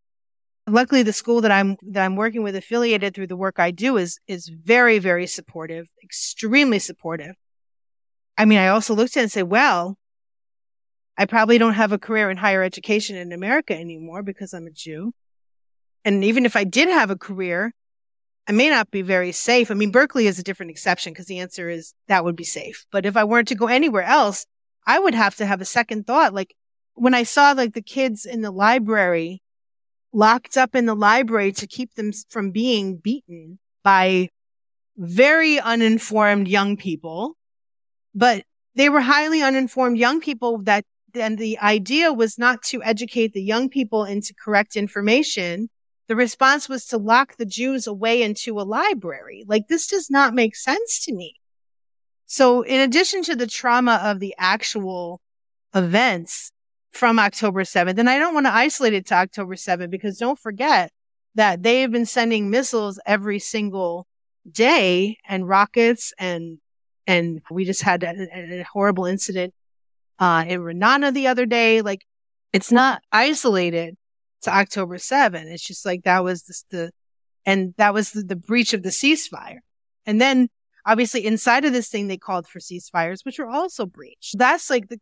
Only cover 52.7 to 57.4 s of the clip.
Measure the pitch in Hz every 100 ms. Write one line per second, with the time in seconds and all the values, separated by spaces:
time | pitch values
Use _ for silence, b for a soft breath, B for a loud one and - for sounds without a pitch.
52.7 | 262 269 277 370 392 339 262 233 - 247
53.7 | 240 247 220 208 196 196 - 185 220 -
54.7 | 220 190 180 175 180 _ _ _ _ _
55.7 | 196 175 196 247 180 165 - - - _
56.7 | _ _ - 240 226 208 -